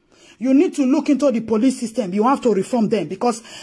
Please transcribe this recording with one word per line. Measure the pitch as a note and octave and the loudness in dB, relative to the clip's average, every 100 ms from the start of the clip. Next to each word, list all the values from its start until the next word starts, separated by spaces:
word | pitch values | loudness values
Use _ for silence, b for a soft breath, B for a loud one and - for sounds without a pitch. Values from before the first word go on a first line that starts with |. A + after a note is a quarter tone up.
| _ b b b | _ b b b
you | B3+ C4+ | 2 4
need | F#4 | 2
to | - B3+ | 2 0
look | D#4 D4+ | 0 0
into | C#4+ C#4+ | 2 2
the | A#3 | 0
police | - A3 C4 B3+ | -2 0 0 0
system. | A3+ - F#3+ G3 | -6 -6 -4 0
You | |
have | A#3 C#4 | 0 2
to | B3 | 0
reform | G3 F#3 A#3+ G3 | 0 0 0 0
them | A3 D#3 | 0 -4
because | F#3+ A#3+ A3+ B B | -4 -4 -4 B B